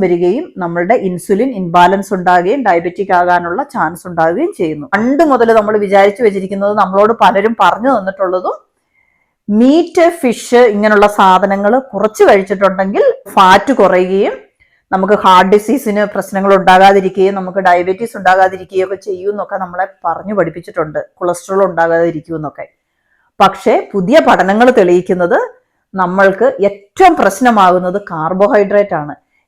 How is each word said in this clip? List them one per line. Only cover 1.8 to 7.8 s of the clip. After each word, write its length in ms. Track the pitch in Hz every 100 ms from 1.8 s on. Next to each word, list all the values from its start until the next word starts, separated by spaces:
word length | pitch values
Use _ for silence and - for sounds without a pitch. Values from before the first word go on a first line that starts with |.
| 180 196 196 190
ഉണ്ടാകുകയും 440 | 180 180 175 277 220
ഡയബറ്റിക് 480 | 170 175 180 196 180
ആകാനുള്ള 420 | 175 175 170 190 294
ചാൻസ് 300 | 214 160 170 185
ഉണ്ടാകുകയും 420 | 170 160 185 349 -
ചെയ്യുന്നു. 260 | 165 151 143 196
പണ്ട് 280 | 240 285 320
മുതൽ 200 | 247 226 226
നമ്മൾ 160 | 208 214 202
വിചാരിച്ചു 380 | 196 202 202 226
വെച്ചിരിക്കുന്നത്, 460 | 196 190 196 202 208
നമ്മളോട് 300 | 202 196 208 226
പലരും 320 | 196 196 214 226
പറഞ്ഞു 280 | 185 190